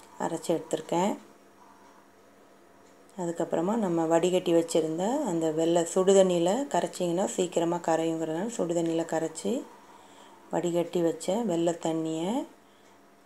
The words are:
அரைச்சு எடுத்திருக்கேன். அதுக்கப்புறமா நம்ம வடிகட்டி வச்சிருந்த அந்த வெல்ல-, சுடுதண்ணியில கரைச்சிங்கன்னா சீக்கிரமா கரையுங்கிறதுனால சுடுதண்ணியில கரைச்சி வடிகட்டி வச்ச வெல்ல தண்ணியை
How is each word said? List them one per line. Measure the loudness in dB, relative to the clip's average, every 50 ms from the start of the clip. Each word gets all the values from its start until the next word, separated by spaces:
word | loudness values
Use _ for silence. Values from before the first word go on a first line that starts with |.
| -20 -18 -10 -6 -6
அரைச்சு | -6 -6 -6 -4 -2 -2
எடுத்திருக்கேன். | -2 -2 -4 -6 -6 -4 -2 0 0 0 0 -2 -4 -10 -20 -20 -20 -20 -20 -20 -20 -20 -20 -20 -20 -20 -20 -20 -20 -20 -20 -20 -20 -20 -20 -20 -20 -20 -20 -20 -20 -20 -20 -20 -20 -20 -20 -20 -20 -20 -16 -10 -6 -6
அதுக்கப்புறமா | -4 -2 -2 -2 -2 0 0 0 0 0 0 0
நம்ம | 0 0 0 2 4 4
வடிகட்டி | 4 4 4 2 2 2 4 4 4
வச்சிருந்த | 4 4 0 0 0 0 -2 -2 -2 -2 -2 -2 -2 -2
அந்த | -2 0 0 0 0 0
வெல்ல-, | 2 2 2 2 2 2 0
சுடுதண்ணியில | 2 4 6 8 8 8 6 4 2 2 2 2 0 -2 -2 -2
கரைச்சிங்கன்னா | -2 -2 -2 -4 -4 -2 -2 0 0 -2 -2 0
சீக்கிரமா | -2 -2 0 0 0 0 0 -2 -2 0 0
கரையுங்கிறதுனால | 0 2 0 0 -2 -2 -2 -4 -4 -4 -4 -4 -4 -4
சுடுதண்ணியில | -2 0 0 0 0 0 0 -2 -2 0 -2
கரைச்சி | -2 -2 -4 -6 -6 -4 -4 -4 -4 -6 -10 -18 -20 -20 -20 -20 -20 -20 -20 -20 -20 -20 -20 -20 -20 -12 -6
வடிகட்டி | -4 -2 -2 0 0 -2 -2 -2 0 0 0
வச்ச | 0 0 -2 -4 -4 -2 -2 0 0
வெல்ல | 0 0 0 0 0 -2 -2
தண்ணியை | -2 -2 -2 -2 -4 -4 -4 -4 -2 -2 -4 -6 -8 -14 -20 _ -20 -20 -20 -20 -20 -20 -20 -20 -20 -20 -20 -20